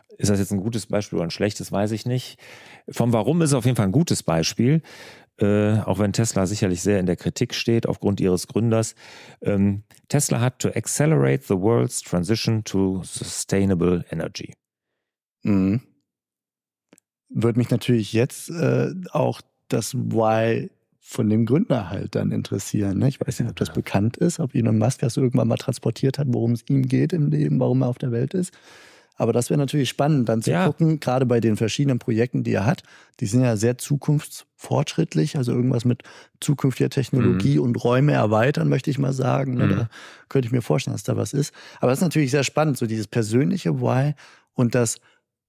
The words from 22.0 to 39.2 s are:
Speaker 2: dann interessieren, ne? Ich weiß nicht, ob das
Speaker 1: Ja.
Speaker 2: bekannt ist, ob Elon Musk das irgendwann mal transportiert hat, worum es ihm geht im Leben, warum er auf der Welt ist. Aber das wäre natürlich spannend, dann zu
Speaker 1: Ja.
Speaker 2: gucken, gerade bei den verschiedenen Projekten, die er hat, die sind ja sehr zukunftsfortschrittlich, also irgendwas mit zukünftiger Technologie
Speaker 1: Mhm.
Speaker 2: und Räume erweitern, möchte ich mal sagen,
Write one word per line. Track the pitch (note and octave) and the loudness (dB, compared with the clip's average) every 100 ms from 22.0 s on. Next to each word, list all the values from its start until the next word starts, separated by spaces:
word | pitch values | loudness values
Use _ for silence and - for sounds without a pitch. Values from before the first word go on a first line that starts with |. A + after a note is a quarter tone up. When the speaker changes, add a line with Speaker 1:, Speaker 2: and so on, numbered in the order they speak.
| G2+ A2 | -6 -4
Speaker 2:
dann | G2+ | -2
interessieren, | A2 G2+ - - - G2+ G2 | -4 -4 -6 -4 -2 -2 0
ne? | B2 | 0
Ich | - | -2
weiß | - - | -6 -4
nicht, | A#2+ | -4
ob | - | -4
das | G2+ | -6
Speaker 1:
Ja. | - | -4
Speaker 2:
bekannt | - G2+ G#2+ - | -2 0 0 0
ist, | F3 - | -2 0
ob | C3+ - | -2 0
Elon | A2+ A2 | 2 2
Musk | A2+ - | 2 0
das | B2+ C#3+ | -2 0
irgendwann | C3 B2+ A2+ | 0 2 0
mal | A#2 | -2
transportiert | - B2+ A#2+ - C3+ - | -4 -4 -4 -2 -2 0
hat, | C#3+ | -2
worum | A#2 A#2 | 0 0
es | A#2+ - | -2 0
ihm | C#3 C3 | 0 2
geht | B2+ D3+ | 0 0
im | E3+ D3 | 0 0
Leben, | D3+ D3 D3 | 0 0 2
warum | B2 B2+ | 2 2
er | C3 | 0
auf | A#2+ | -2
der | C3 | -4
Welt | A#2 C3+ | -2 -2
ist. | F#3 F3+ - - - - - _ - | -4 -6 -10 -20 -20 -20 -20 _ -4
Aber | A2+ | 0
das | A#2 A#2+ | 0 2
wäre | D3 | 0
natürlich | C#3 D3+ A#2+ | 0 0 -2
spannend, | - C#3+ D3 A2+ | 0 0 2 2
dann | A2+ | 0
zu | G#2+ | 0
Speaker 1:
Ja. | E3 F#3 | 2 2
Speaker 2:
gucken, | - D#3+ D#3 | 2 2 2
gerade | - B2+ C3 | 0 0 2
bei | A#2+ | 2
den | A2+ G#2 | 2 2
verschiedenen | A2 - C#3+ A#2+ | 0 0 0 0
Projekten, | - A2 B2 C#3 | 0 0 0 -2
die | A#2 | -2
er | G#2+ G2 | 0 0
hat, | - - - - - | -2 -6 -20 -18 -8
die | A2 | 0
sind | A#2+ | 2
ja | B2+ G#2+ | 2 2
sehr | A2+ B2+ | 0 0
zukunftsfortschrittlich, | - C#3+ - D3 - - - _ - C3 C#3+ - E3 D#3+ D#3 D#3 | -4 -4 0 -2 -2 -18 -20 _ -4 -2 -2 -2 -2 0 -2 -2
also | A#2+ | -2
irgendwas | B2+ B2 B2 | 0 0 0
mit | B2 A#2+ - - - - | 0 -2 -6 -20 -20 -10
zukünftiger | - C#3 C3+ - C3+ | -2 0 0 0 -2
Technologie | C#3 B2+ C3 B2 A#2+ B2+ D3 | 0 0 2 2 2 2 2
Speaker 1:
Mhm. | |
Speaker 2:
und | C3+ A#2 | 2 0
Räume | A#2+ B2+ D3 | 2 4 4
erweitern, | C3+ A2 G#2+ B2 D3+ D#3 | 4 4 4 2 2 0
möchte | C#3 - | 0 0
ich | B2+ | -2
mal | C#3 | -2
sagen, | C3+ | 0